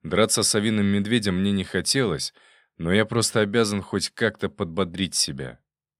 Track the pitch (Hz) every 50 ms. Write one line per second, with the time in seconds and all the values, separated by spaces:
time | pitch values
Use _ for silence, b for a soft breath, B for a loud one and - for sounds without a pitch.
0 | - - 90 92 113 107 - 117 101 - - 107 104 113 107 107 101 101 101 101
1 | 98 107 120 120 104 101 90 90 98 101 101 98 92 - - 92 82 - - 135
2 | 127 101 80 67 - - b b b b b b b b b - 82 85 92 107
3 | 107 107 113 117 110 - - 117 107 101 101 117 117 104 104 101 90 - - 98
4 | - - - - 117 107 - - - 95 - - 101 82 80 98 95 87 85 90
5 | 95 78 - - - - 71 67 67 62 58 - _ _ _ _ _ _ _ _